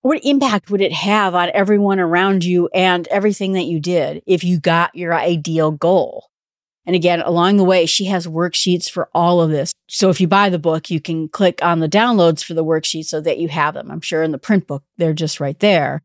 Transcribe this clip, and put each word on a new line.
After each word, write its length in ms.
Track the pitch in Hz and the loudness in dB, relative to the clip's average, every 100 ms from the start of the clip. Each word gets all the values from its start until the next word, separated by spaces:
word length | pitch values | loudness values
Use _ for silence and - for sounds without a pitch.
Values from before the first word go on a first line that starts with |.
What 220 | 262 311 | -6 -4
impact 460 | 269 277 269 208 _ | 0 0 0 -2 _
would 100 | 202 | -2
it 140 | 196 | -2
have 400 | 165 202 214 190 | -2 -2 0 2
on 160 | 175 175 | 0 0
everyone 480 | 202 190 208 202 190 | 0 2 2 2 0
around 420 | 175 175 190 196 | 2 2 2 0
you 280 | 175 180 170 | 2 0 0
and 340 | 190 185 180 165 | 0 2 0 -2
everything 440 | 202 208 196 190 | 0 0 -2 -4
that 140 | 190 160 | -4 -2
you 120 | 165 | -4
did 440 | 160 175 143 151 | -2 -2 -2 -6
if 180 | - 180 | 0 0
you 160 | 175 180 | 2 0
got 380 | 170 165 170 - | 2 2 0 -4
your 160 | 175 | -2
ideal 580 | 165 147 170 147 160 156 | 0 0 -2 -2 0 0
goal? 600 | 151 165 185 - - _ _ _ _ _ _ - | 0 2 2 0 -8 _ _ _ _ _ _ -2
And 100 | 180 | 0
again, 240 | 175 170 | 2 0
along 380 | - 170 180 202 | 0 2 4 4
the 60 | |
way, 200 | 185 185 | 4 4
she 220 | 165 - 190 | 2 0 -2
has 200 | 190 170 | -4 -4
worksheets 600 | 160 175 - 190 180 - | -4 -4 -2 0 -2 -2
for 220 | - - | -6 -4
all 280 | - 170 175 | 0 2 4
of 80 | 165 | 2
this. 240 | 151 156 - _ | 0 -4 -8 _
So 180 | - 190 | 0 0
if 100 | 180 | 2
you 80 | 180 | 2
buy 220 | 196 202 | 4 2
the 100 | 175 | 0
book, 300 | 160 160 - | 0 -2 -2
you 100 | 165 | -6
can 300 | - 160 156 | -4 -6 -6
click 340 | - 190 175 | 0 0 2
on 180 | 175 170 | 0 0
the 80 | 160 | 2
downloads 540 | 196 233 226 170 156 | 2 2 4 4 2
for 120 | - | -4
the 100 | 160 | -4
worksheets 400 | 160 160 - 160 | 0 -2 -2 -8
so 160 | 156 156 | -6 -4
that 180 | 156 143 | -2 -2
you 100 | 165 | -4
have 260 | 156 147 | 0 -2
them. 160 | 143 120 | -2 -10
I'm 100 | 160 | -12
sure 220 | - 160 | -4 -2
in 100 | 160 | -2
the 60 | 147 | -4
print 280 | - 208 - | 0 0 0
book, 160 | 143 _ - | -10 _ -4
they're 160 | 170 | -2
just 260 | 151 156 - | -2 -4 -4
right 200 | 143 135 | -6 0
there. 420 | 208 180 135 147 | 2 2 2 -6